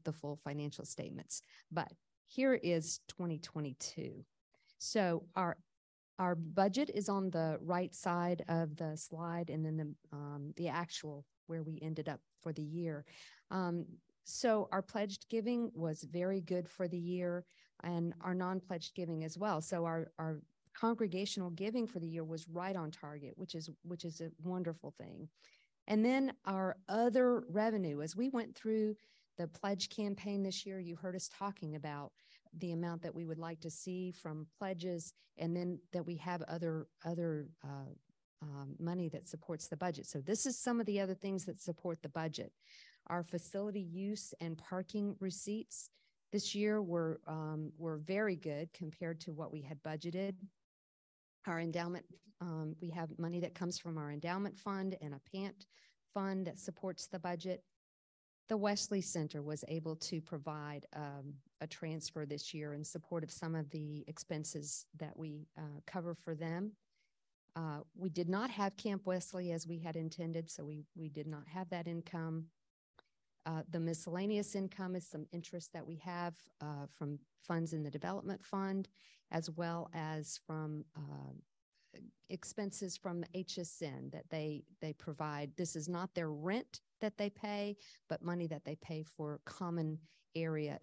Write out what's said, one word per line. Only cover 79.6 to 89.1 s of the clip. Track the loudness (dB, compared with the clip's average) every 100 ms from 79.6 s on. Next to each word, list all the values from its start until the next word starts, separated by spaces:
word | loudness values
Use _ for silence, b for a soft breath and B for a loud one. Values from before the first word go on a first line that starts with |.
| -2 -2 -2
as | -2 -2 -2 -2 -6 -4
from, | -2 -2 -2 -6 -10
uh, | -8 -8 -8 -12 -16 _ _ b b b -18 -18 -10
expenses | -8 -6 -4 -2 -2 -4 -4
from | -4 -2 -4
H | -4 -4 -4
S | -4 -4
N | -4 -4 -8
that | -8 -6
they, | -4 -2 -4 -8 -6
they | -6
provide. | -4 -6 -2 -2 -2 -4 -2
This | -2 -2
is | -2
not | 0 0
their | 0 0
rent | 0 2 0 0 -12 _ -2
that | -2 0
they | -2
pay, | -2 -2 0 0 -4 B B -6
but | -2
money | 0 0 0
that | -2
they | -4 -6
pay | -4 -6
for | -6